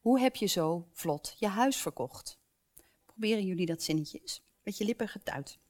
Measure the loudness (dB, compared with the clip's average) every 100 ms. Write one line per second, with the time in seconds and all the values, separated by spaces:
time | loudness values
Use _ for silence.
0 | 6 6 4 2 0 2 2 0 -4 -6
1 | -2 -2 -4 -2 -2 4 2 2 -4 -4
2 | -8 -8 -16 -18 _ _ _ -20 _ _
3 | _ -4 0 2 2 0 0 0 0 0
4 | 0 -8 -10 -12 _ _ -10 -2 -2 0
5 | -2 -4 -6 -6 -10 -16